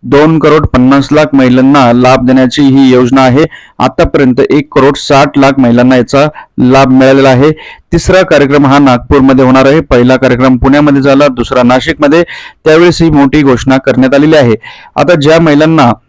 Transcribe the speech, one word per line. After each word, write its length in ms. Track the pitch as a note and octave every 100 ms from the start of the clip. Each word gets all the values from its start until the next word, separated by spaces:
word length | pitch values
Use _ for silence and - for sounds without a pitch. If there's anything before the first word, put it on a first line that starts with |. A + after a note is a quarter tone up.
दोन 360 | B2 C#3 D#3 D#3+
करोड 280 | D3+ D3+ D3
पन्नास 420 | B2+ B2+ C#3 C#3
लाख 120 | D3 D3+
महिलांना 600 | C#3 B2+ B2 C3+ C#3+ B2
लाभ 340 | A#2+ B2 C3 B2
देण्याची 360 | C3 C3 C3+
ही 300 | C#3+ C3+ C3+
योजना 280 | B2+ B2+ C3+
आहे. 240 | C3 B2+ E3 - - _
आतापर्यंत 640 | C3 - E3 D#3 C3 A#2+ -
एक 240 | D3 C#3+
करोड 220 | D3 C3 C#3
साठ 420 | - C#3 D3 C#3+
लाख 120 | C3+ C3+
महिलांना 380 | B2 A#2+ B2+ B2+
याचा 320 | A#2 C#3 D3+ - - -
लाभ 300 | B2+ C3 C3+
मिळालेला 400 | C3 C3+ C3+ C3+
आहे. 220 | B2+ D3 D#3 - - _
तिसरा 300 | E3+ - F3+
कार्यक्रम 440 | F3+ D3+ C#3 C#3+ C#3
हा 120 | C#3
नागपूरमध्ये 640 | C#3 A#2+ - C#3+ C3+ C3
होणार 220 | C3 C3 C3+
आहे, 140 | D3+
पहिला 360 | D3 B2+ B2 B2+
कार्यक्रम 400 | B2+ B2 C3 B2+
पुण्यामध्ये 460 | C3 C#3+ D3 C#3
झाला, 260 | C3+ C3+ D3
दुसरा 340 | B2 A#2 B2+
नाशिकमध्ये, 600 | B2 B2+ C#3+ D#3 D3 D#3 E3+ - - _
त्यावेळेस 380 | - D#3 F3 D#3+
ही 80 | E3
मोठी 320 | D3+ C#3 D3
घोषणा 340 | C#3 A#2+ C3 C3+
करण्यात 360 | C3+ B2 C3
आलेली 220 | C#3 D3+ D#3
आहे. 180 | B2 G#2+ - - - -
आता 180 | C#3+ F3
ज्या 200 | C#3+ E3
महिलांना 520 | E3 D3 D#3 D#3+ B2 -